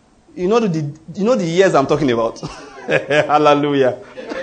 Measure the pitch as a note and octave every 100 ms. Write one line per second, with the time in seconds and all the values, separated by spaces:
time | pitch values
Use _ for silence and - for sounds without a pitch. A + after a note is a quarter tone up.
0 | _ _ _ - F3+ A#3 G#3+ D#3+ C#3+ -
1 | - G3 G#3 B3+ E3 E3+ F#3 D3+ C3+ D3+
2 | C#3 A#2+ A2+ - - - - - - D#3
3 | - D3 D3 D3+ D3+ C#3+ D3 C#3 C3 -
4 | - - - -